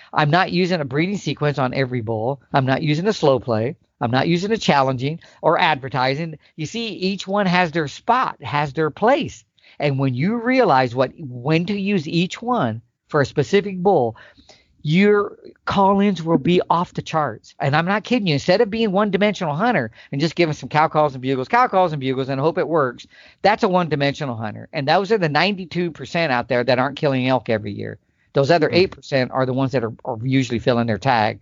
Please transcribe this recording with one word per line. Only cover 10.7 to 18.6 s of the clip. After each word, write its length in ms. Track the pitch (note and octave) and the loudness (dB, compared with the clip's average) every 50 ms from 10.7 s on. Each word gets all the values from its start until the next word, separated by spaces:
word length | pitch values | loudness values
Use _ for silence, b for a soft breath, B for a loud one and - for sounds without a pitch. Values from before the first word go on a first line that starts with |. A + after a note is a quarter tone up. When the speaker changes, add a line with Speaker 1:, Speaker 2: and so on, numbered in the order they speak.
| C#3 C3 C3 B2 A#2 | 4 4 4 2 2
Speaker 1:
what, 180 | B2+ C3 B2+ - - | 0 -2 -2 -2 -8
when 480 | E3 C3 B2 B2 A#2+ D3 D#3+ E3 F3 | -14 -12 -12 -6 -2 0 0 0 0
to 120 | F3 G#3 G3+ | -2 -4 -2
use 280 | F#3+ G3 G#3 F#3+ C#3 | -2 0 0 0 0
each 360 | E3 E3 E3 F3+ F3 - - - | 0 -2 -2 -2 -2 -4 -8 -4
one 400 | A#3+ B3 A3+ D3+ A#2 A2 A2+ - _ _ _ _ - | -2 -2 0 0 -2 -2 -6 -10 _ _ _ _ -2
for 120 | - D3+ | 0 0
a 60 | C#3 | 0
specific 520 | - - - C#3+ - - G3+ F3+ G3+ F#3+ F3+ F3 | 0 0 -2 -2 2 2 0 0 0 -4 -2 0
bull, 340 | G3+ F#3+ D3+ B2 A2+ A2 B B B B B B B B B B B B _ - | 2 2 2 2 0 -4 B B B B B B B B B B B B _ -4
your 560 | D3 D#3 F3+ G3+ G#3 G#3 G#3 G3+ - - - - - - _ - | 0 2 4 4 4 4 2 0 -2 -6 -16 -20 -20 -20 _ -8
call-ins 580 | - - G3+ G3 F#3+ G3+ G3 G3+ G#3 G3 D#3+ D#3+ | -4 0 2 4 4 4 4 2 2 0 0 0
will 140 | D#3+ E3 | 0 0
be 240 | D#3 C3 - F3+ F3+ - - | 2 2 2 2 2 2 2
off 240 | E3 E3+ F3+ - - | 0 -2 -2 -4 -6
the 80 | - | -10
charts. 540 | - - - D#3+ D3+ C3 G#2+ A2+ _ - - - | -8 -4 -2 -2 -2 -2 -4 -8 _ -18 -10 -6
And 160 | - C#3 C3+ | -2 0 0
I'm 120 | D3+ E3+ | 0 0
not 180 | F3+ G3+ G#3+ G3 | 0 -2 -2 -2
kidding 220 | - A#3+ B3+ G3+ | 0 -2 0 2
you. 80 | F3+ D3 | 0 0
Instead 260 | C#3 - - F3+ G3+ | 0 2 2 4 4